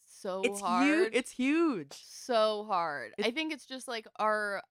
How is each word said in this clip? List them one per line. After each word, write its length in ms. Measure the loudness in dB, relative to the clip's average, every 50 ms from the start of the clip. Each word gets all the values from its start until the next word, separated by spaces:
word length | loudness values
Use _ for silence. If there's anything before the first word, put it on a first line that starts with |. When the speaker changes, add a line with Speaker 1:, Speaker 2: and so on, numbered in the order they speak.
| _
Speaker 1:
so 360 | _ -20 -8 -4 -4 -2 0 0
Speaker 2:
It's 160 | 0 0 0
hu-, 60 | 0
Speaker 1:
hard. 440 | 2 4 4 6 4 4 4 2 2 2
Speaker 2:
it's 160 | 0 -2 -2 -4
huge. 600 | -2 0 2 4 4 4 2 2 -2 -6 -10 -14
Speaker 1:
So 720 | -18 -20 -20 -18 -14 -6 0 2 4 4 2 2 -2 -4
hard. 480 | -2 -2 0 0 -2 -4 -6 -8 -10 -6 -2
Speaker 2:
It 80 | -2
Speaker 1:
I 40 | -2
think 220 | -2 -2 -4 -6 -6
it's 140 | -8 -10
just, 200 | -14 -14 -12 -10 -10
like, 180 | -10 -10 -10 -12 -6
our, 460 | -2 0 0 0 0 -2 -4 -6 -6 -6 _